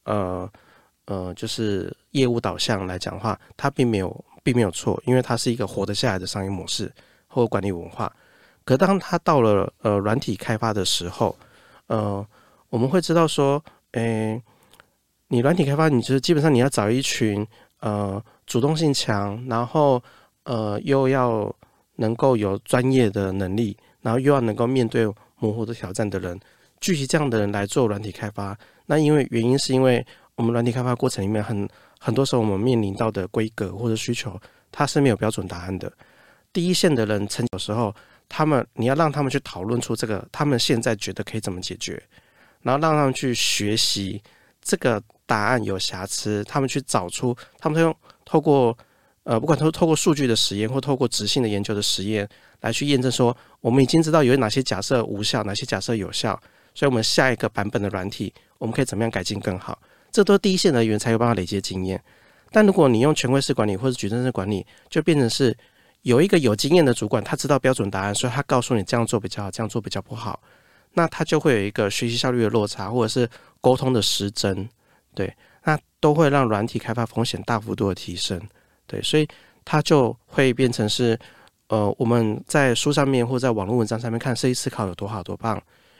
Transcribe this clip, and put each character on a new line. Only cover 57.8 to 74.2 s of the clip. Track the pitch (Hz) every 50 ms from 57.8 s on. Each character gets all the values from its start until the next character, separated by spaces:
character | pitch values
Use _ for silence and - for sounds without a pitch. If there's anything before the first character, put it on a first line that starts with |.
| 101
的 | 101
软 | 90 95 90 101
体， | - - 107 92 - - _ _ _ -
我 | -
们 | 110 113
可 | -
以 | 135
怎 | - -
么 | 98 113
样 | 117
改 | - 98 90
进 | - 107 98
更 | - - 95 92
好。 | - - - - _ _ _ _ _ _
这 | - - 202
都 | 185 202
是 | 196
第 | - 208 185
一 |
线 | 185 - 202 143
人 | 120 113
员 | 110 107 104
才 | - 117
有 | 113 110
办 | 120 120
法 | 117
累 | 101 92
积 | 87 104 98
经 | 95 - 95 95 92
验。 | 92 95 - - _ _ _ _ _ _ _ _ _
但 | - 220 214
如 | 202 190
果 | - 160 131
你 | 120 110
用 | 120 147 151
权 | - - 120
威 | 127 139
式 | 135 - 139
管 | - 110 104
理 | 98
或 | 95 110 131
者 | 123
矩 | - - 98
阵 | 110 120 123
式 | 127 120
管 | - 92 98
理， | 107 95 - - - - _ _
就 | - 165 151
变 | - 165 147
成 | 131 117
是 | - - 139 120 110 - _ _ _ _ _ _ _ _ -
有 | 127 120 123 165
一 | 202
个 | 202 175
有 | 143 113 104
经 | 104 - 139 165
验 | 180 156
的 | 135 120
主 | - - 104
管， | - 117 101
他 | - -
知 | 135 - 139
道 | 147 131
标 | - 131 131
准 | - 110 98
答 | 98 95 95
案， | 101 104
所 | - - 127
以 | 113
他 | 131 139
告 | - 143 127
诉 | 117 - 131
你 | 110 92
这 | - -
样 | 120 117
做 | 110 - 110
比 | 98 117
较 | - - 104
好， | 98
这 | - -
样 | 113 104
做 | - 117
比 | 104 -
较 | - 101
不 | - - 117
好， | 110 113 113 - - _ _ _ _ _ _ _ _ _ _ -
那 | - 170 160
他 | - - 165
就 | - - 156
会 | - 160 131
有 | 107
一 | 98 104 104
个 | - 110 101
学 | - - 120 117
习 | 117
效 | 117 - 131
率 | 123 123 113
的 | 104
落 | 110 113 104
差， | 101 - - 101 95
或 | 113 123 117
者 | 110
是 | - 131 123 113 - - - _ _ _
沟 | - 127 127
通 | 127 - 131 127
的 | 117
失 | 95 - - -